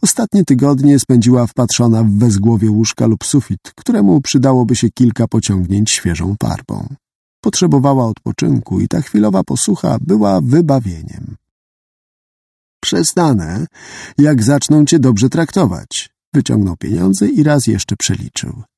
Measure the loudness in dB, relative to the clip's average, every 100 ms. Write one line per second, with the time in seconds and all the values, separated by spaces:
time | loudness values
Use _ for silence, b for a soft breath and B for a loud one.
0 | -2 -2 -2 0 2 2 2 2 4 2
1 | 4 2 4 2 0 -2 -2 0 0 2
2 | 2 2 2 2 2 2 2 0 -2 -2
3 | -2 -2 0 -2 -2 -10 -10 -16 -4 0
4 | 2 2 2 0 2 2 2 0 -2 2
5 | 0 0 -2 -2 0 -2 0 0 0 -2
6 | -4 -4 -4 -4 -4 -6 -8 -12 -10 -16
7 | _ _ _ _ -6 0 2 2 2 2
8 | 0 -4 -8 -4 -2 -2 -2 -4 -2 -4
9 | -2 0 2 0 -2 -4 -2 -2 -2 -4
10 | 0 0 2 0 2 2 2 0 -2 -10
11 | -14 -16 -18 -20 _ _ _ _ _ _
12 | _ _ _ _ _ _ _ _ -6 -2
13 | -2 0 0 0 -2 -6 -8 B B B
14 | B B 2 2 2 0 2 2 4 4
15 | 4 2 0 0 -2 0 0 -2 -10 -12
16 | -12 _ _ -2 0 0 0 -4 -6 -2
17 | 0 2 0 0 2 0 0 -4 -4 -6
18 | -4 -6 -6 -12 -12 -14 -18